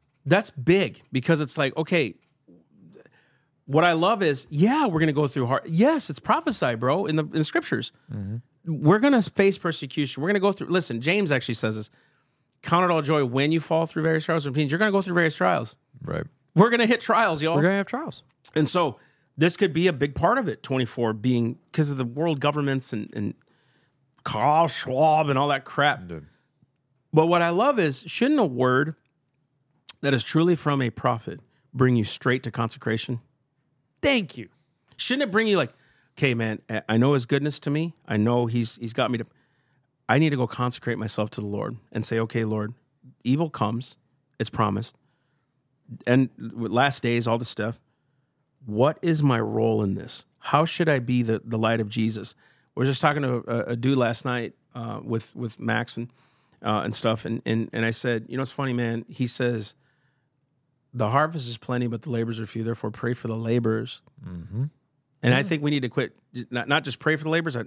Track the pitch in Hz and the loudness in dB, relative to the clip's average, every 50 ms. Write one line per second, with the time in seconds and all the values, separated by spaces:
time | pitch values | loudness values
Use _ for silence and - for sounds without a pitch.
0 | _ _ _ _ _ 139 165 202 214 - - 143 120 139 175 196 185 117 - - | _ _ _ _ _ 2 2 2 2 -2 -8 -4 2 4 4 4 4 0 -4 -10
1 | _ _ - 131 127 - 165 147 151 135 - - 143 135 - 156 160 - 185 170 | _ _ -4 -4 0 2 0 0 0 -4 -2 -2 -2 -2 -2 -4 -2 0 0 0
2 | 139 104 - - _ _ _ _ _ _ - _ _ _ _ _ - 82 - - | 0 0 -4 -10 _ _ _ _ _ _ -20 _ _ _ _ _ -20 -20 -20 -20
3 | - - _ _ _ _ _ _ _ _ _ _ _ - 135 156 170 175 165 160 | -20 -20 _ _ _ _ _ _ _ _ _ _ _ 0 2 4 4 4 4 4
4 | 170 190 233 202 196 156 143 131 - - 156 143 180 220 262 311 302 226 165 156 | 4 2 2 2 2 0 0 -2 -6 -8 0 2 4 4 4 4 2 2 2 2
5 | 160 160 143 143 151 135 - 143 127 120 135 - - - 160 170 220 285 330 294 | 2 2 2 2 0 0 0 -2 0 0 0 -2 -2 -2 2 4 4 4 4 2
6 | - - 147 - - - 226 311 339 302 214 - 156 127 117 110 123 127 143 185 | 0 -4 -6 -8 0 0 0 0 0 -2 -2 0 0 -2 0 0 0 0 2 2
7 | 196 156 156 156 151 151 - 156 151 - - 330 311 - - 113 - - - _ | 0 0 0 -2 -2 -2 -2 -2 -2 0 0 -2 -2 -2 -4 -4 -4 -8 -12 _
8 | _ - - 107 98 98 107 117 - _ _ _ _ 165 160 131 147 151 190 214 | _ -12 -10 -8 -8 -6 -8 -8 -10 _ _ _ _ -6 -6 2 6 6 6 6
9 | 233 285 277 240 180 - - - 196 196 190 - - 175 151 - 151 135 - - | 6 4 4 4 2 0 2 4 4 4 4 2 -2 -4 -4 -4 -6 -6 -4 -4
10 | 147 127 - 131 143 180 208 101 92 101 190 - - - 170 185 156 - 117 113 | -4 -4 -4 -4 -2 -2 0 2 0 0 0 -2 -4 -2 0 -2 0 -2 -6 -4
11 | 120 151 185 208 202 160 147 127 - - 117 - - 110 110 110 107 - _ _ | -2 0 0 0 2 0 0 0 0 -2 -4 -2 -2 -2 -2 -4 -8 -10 _ _
12 | _ _ _ _ _ _ _ _ _ _ _ _ - - 165 175 180 175 170 160 | _ _ _ _ _ _ _ _ _ _ _ _ -2 2 2 4 4 4 2 2
13 | 147 135 160 151 139 123 120 135 139 151 160 165 147 - 160 160 165 160 - 165 | 2 2 0 0 0 0 0 0 2 2 2 0 0 0 0 0 0 -2 -4 -2
14 | 156 160 160 156 156 - 160 165 143 143 123 151 156 135 147 170 214 214 196 196 | 0 0 0 0 0 0 -2 -2 -2 -2 -2 0 0 0 0 0 0 2 2 0
15 | 185 190 175 175 170 160 151 - 180 185 175 135 117 113 - _ _ _ _ - | 0 2 0 2 2 2 0 0 0 2 2 0 -2 -6 -12 _ _ _ _ -14
16 | - - - 78 - - - _ _ _ _ 160 202 240 233 240 233 220 254 240 | -8 -6 -6 -6 -6 -8 -14 _ _ _ _ 6 6 6 6 4 4 4 2 2
17 | - - - - 226 196 160 147 151 160 170 147 151 180 196 202 196 - - 262 | 2 2 2 4 4 2 0 0 0 0 2 4 4 4 2 0 -2 -4 -4 -6
18 | 320 262 - - - _ _ _ _ - - 156 156 131 - 180 175 143 113 - | -6 -8 -10 -14 -20 _ _ _ _ -4 0 0 0 2 2 0 0 0 -2 -6
19 | _ _ _ _ _ _ _ - 151 175 175 - 208 180 139 160 175 185 165 123 | _ _ _ _ _ _ _ 2 2 2 4 2 0 0 2 2 2 2 2 2
20 | 139 147 131 - 156 180 233 269 233 160 110 - - - 135 131 127 110 - - | -2 -2 -2 0 2 2 2 2 0 -4 -6 -8 -6 -4 -2 -2 -2 -2 -2 -2
21 | 120 110 110 110 104 127 127 120 117 117 127 - _ _ - 160 151 143 143 131 | -2 -2 -2 0 0 0 2 2 2 0 -4 -6 _ _ -2 -2 -2 -2 -2 -4
22 | 127 117 120 143 165 170 156 135 139 147 147 151 143 139 135 131 127 - - 107 | -6 -6 -4 -4 -2 -2 -2 0 0 -2 0 0 -2 -2 -2 -2 -4 -6 -8 -8
23 | 104 - - 110 104 104 - - _ _ _ _ _ _ _ _ _ _ _ _ | -8 -8 -6 -6 -6 -6 -6 -8 _ _ _ _ _ _ _ _ _ _ _ _
24 | _ _ _ _ _ - - 110 113 143 151 160 170 151 - - - - 127 131 | _ _ _ _ _ -6 -2 0 2 4 4 4 4 2 0 -4 -4 -4 2 4
25 | 156 160 151 156 160 147 135 131 143 147 143 131 - - - - 143 147 135 - | 4 6 6 4 4 2 2 2 2 2 0 -2 -4 -6 -2 2 2 2 2 0
26 | 92 87 85 78 73 - _ _ _ _ _ _ _ _ _ _ _ _ _ _ | -6 -10 -12 -12 -12 -16 _ _ _ _ _ _ _ _ _ _ _ _ _ _
27 | _ _ - 151 156 170 175 170 170 170 170 185 233 285 277 233 175 151 131 - | _ _ 2 2 4 6 4 4 4 2 2 2 2 2 2 2 0 0 0 -4
28 | - 170 - - 233 269 311 294 214 147 127 123 127 127 127 131 147 156 156 - | -8 -8 -2 0 2 2 4 2 2 0 2 2 2 4 4 2 2 0 -4 -10
29 | _ _ _ _ _ _ _ _ _ _ _ _ _ _ _ _ _ - - - | _ _ _ _ _ _ _ _ _ _ _ _ _ _ _ _ _ -16 -14 -4
30 | - 139 135 120 107 - - 156 165 180 175 - - 151 143 135 131 117 - - | 0 2 2 2 0 0 2 2 4 4 2 2 2 0 0 2 0 -2 -4 0
31 | - 127 120 113 - - 82 - - _ _ _ _ _ - 127 127 127 123 117 | 0 0 0 0 -4 -10 -12 -12 -16 _ _ _ _ _ 0 2 4 6 6 4
32 | 104 - - - - 127 123 131 - 117 - - 117 110 - - - 113 113 110 | 2 0 -2 -2 0 0 0 0 -2 -6 -4 -4 -4 -4 -4 -6 -4 -4 -4 -2
33 | - - 123 117 - _ _ _ _ _ _ _ _ _ _ _ _ _ _ _ | -4 -6 -8 -8 -10 _ _ _ _ _ _ _ _ _ _ _ _ _ _ _
34 | - 285 277 240 190 - - - 104 - _ _ _ _ _ _ _ _ _ - | 0 2 2 2 0 -4 -10 -14 -16 -16 _ _ _ _ _ _ _ _ _ -6
35 | - - 247 277 285 220 170 214 226 214 202 180 135 113 - _ _ _ _ _ | -2 -2 0 0 0 0 2 2 4 4 4 2 2 0 -4 _ _ _ _ _
36 | _ _ _ - 147 135 120 117 113 110 107 - - - 110 107 - - 110 113 | _ _ _ 0 0 2 2 2 0 -2 -4 -6 -8 -6 -6 -6 -2 2 4 4
37 | 123 139 147 135 120 - 143 143 143 151 143 - - 147 143 151 165 170 - _ | 6 6 4 2 2 2 0 0 0 -2 -4 -4 -4 -2 -2 -2 -2 -4 -6 _
38 | _ - 110 104 104 117 120 123 120 117 113 120 113 110 - - 117 110 117 - | _ -4 0 2 2 4 4 2 2 2 0 -2 -2 -2 -4 -8 -10 -8 -2 -2
39 | 127 110 123 113 113 - _ _ _ _ _ _ _ _ _ _ _ _ _ _ | -2 0 -2 -4 -6 -10 _ _ _ _ _ _ _ _ _ _ _ _ _ _
40 | _ - 113 139 160 160 143 127 123 113 - - 123 123 117 - - 120 117 104 | _ 2 4 4 4 4 2 0 -2 -2 -2 -2 -4 -4 -4 -4 -4 -4 -4 -2
41 | 107 104 - - 107 104 - - 107 101 101 101 104 107 120 113 - _ - 110 | -4 -4 -2 -2 -4 -4 -4 -6 -6 -4 -4 -4 -4 -6 -8 -12 -16 _ -6 -6
42 | 107 - 117 113 113 110 - 117 113 110 110 107 104 104 120 - _ _ _ _ | -4 -2 -2 -2 -2 -2 -2 -2 -2 -2 -2 -2 -4 -6 -8 -14 _ _ _ _
43 | _ 127 - _ _ 123 131 147 170 156 - - 110 107 113 117 131 - - - | _ -20 -20 _ _ 0 2 2 0 -2 -2 -2 -2 -2 -2 -4 -8 -10 -16 -20
44 | _ _ _ _ _ _ _ _ 120 - - - 113 104 98 101 120 - - _ | _ _ _ _ _ _ _ _ -8 -6 0 0 0 2 0 -2 -6 -8 -12 _
45 | _ _ _ _ _ _ _ _ _ _ _ _ _ _ _ _ _ - 123 - | _ _ _ _ _ _ _ _ _ _ _ _ _ _ _ _ _ -18 -18 -10
46 | - - 123 131 131 123 - - 113 113 - 120 117 101 101 120 135 139 131 - | 0 2 4 4 4 2 -2 -10 -12 -12 -8 -6 -6 -2 2 2 2 2 0 0
47 | - 120 120 120 113 117 117 117 123 - - - 104 113 113 - _ _ _ _ | -2 0 0 0 0 0 -2 -2 -2 -6 -6 -4 -4 -6 -6 -10 _ _ _ _
48 | _ _ _ _ _ _ _ _ _ _ _ _ 139 120 104 107 127 147 160 - | _ _ _ _ _ _ _ _ _ _ _ _ -12 -6 0 2 2 2 2 0
49 | - 175 160 151 147 139 123 113 110 107 110 110 113 113 110 107 107 98 95 95 | 0 0 2 4 4 2 2 2 0 -2 0 0 2 2 2 2 0 0 -2 -4
50 | - - - - - _ _ _ - - - 147 160 165 - - 170 156 147 131 | -6 -8 -10 -10 -10 _ _ _ -6 0 2 2 2 2 0 0 0 2 2 0
51 | 120 117 127 123 120 113 110 - - 113 117 110 110 113 117 113 110 104 107 117 | 0 0 0 0 2 0 0 -2 -2 -4 -2 0 0 2 2 0 -2 -4 -2 -2
52 | 110 110 110 113 - - - - _ _ _ _ _ _ _ - 131 135 135 - | -2 -2 -2 -4 -8 -12 -14 -16 _ _ _ _ _ _ _ -2 0 0 0 2
53 | - 151 143 147 143 127 123 120 - - 117 117 - - 120 117 117 131 139 131 | 2 2 2 2 -2 -2 -2 -4 -4 -4 -4 -4 -2 -4 -4 -2 0 0 2 2
54 | 123 117 117 - - 135 123 120 117 82 - _ _ _ _ 127 113 117 110 107 | 2 0 0 -2 -4 -4 -4 -4 -4 -8 -12 _ _ _ _ -12 -10 -10 -10 -10
55 | - - 117 113 - - - 120 123 113 - - 113 113 113 117 117 - - 113 | -6 -4 -4 -4 -6 -8 -12 -10 -10 -10 -10 -8 -4 -2 -2 -2 -4 -6 -8 -10
56 | 120 120 - _ _ _ _ _ _ _ _ _ - 110 107 104 - 110 110 - | -12 -12 -14 _ _ _ _ _ _ _ _ _ -4 -2 -2 0 -2 -4 -6 -2
57 | - 117 113 110 - 87 113 127 - 113 113 113 113 - - 113 113 113 113 - | 0 0 -2 0 -4 -6 -6 -6 -4 -2 -2 -2 -2 -4 -4 -2 -2 -2 -2 -2
58 | - 127 120 113 113 - 117 131 135 123 - - 139 131 123 120 120 117 117 113 | -2 -2 -2 -4 -4 -6 -8 -6 -6 -6 -6 -6 -4 -4 -2 -2 -2 -2 -4 -6
59 | - - 156 - 131 120 - - 127 123 123 110 107 - - _ _ _ _ _ | -8 -12 -6 -6 -4 -4 -2 -2 -2 -2 -2 -4 -6 -10 -12 _ _ _ _ _
60 | _ _ _ _ _ _ _ _ _ _ _ _ _ _ _ _ _ _ - 120 | _ _ _ _ _ _ _ _ _ _ _ _ _ _ _ _ _ _ -6 -4
61 | 113 104 120 139 151 160 165 156 127 120 117 113 - - 123 123 123 120 117 113 | -2 2 2 2 2 2 -2 -6 -8 -8 -10 -12 -8 -6 -4 -4 -2 -4 -6 -8
62 | - 156 123 117 117 117 113 110 110 101 - 113 110 113 117 - - 110 104 - | -8 -6 -4 -4 -4 -4 -6 -8 -10 -8 -8 -6 -6 -6 -6 -6 -6 -10 -8 -6
63 | - 117 120 - - 113 110 113 113 113 117 123 117 113 110 110 113 127 - - | -4 -4 -4 -4 -6 -6 -6 -6 -2 0 0 0 2 0 0 -2 -4 -8 -12 -16
64 | _ _ _ - - 92 90 85 82 - 98 113 135 151 - _ _ _ _ _ | _ _ _ -20 -16 -14 -12 -12 -12 -8 -6 -6 -6 -6 -6 _ _ _ _ _
65 | _ _ _ _ - 123 127 131 139 190 170 147 147 147 147 143 127 120 - 143 | _ _ _ _ 2 2 4 4 2 0 -2 -2 0 0 0 0 -2 -2 -2 -4
66 | 127 - - _ _ _ - 123 120 - 123 123 - - 143 156 - 147 120 - | -4 -4 -8 _ _ _ -14 -14 -12 -6 -6 -6 0 0 0 0 0 -2 -8 -2
67 | - 156 156 151 156 156 160 165 165 165 127 120 110 | 0 0 0 0 -2 -2 -2 -2 -2 -2 -6 -6 -8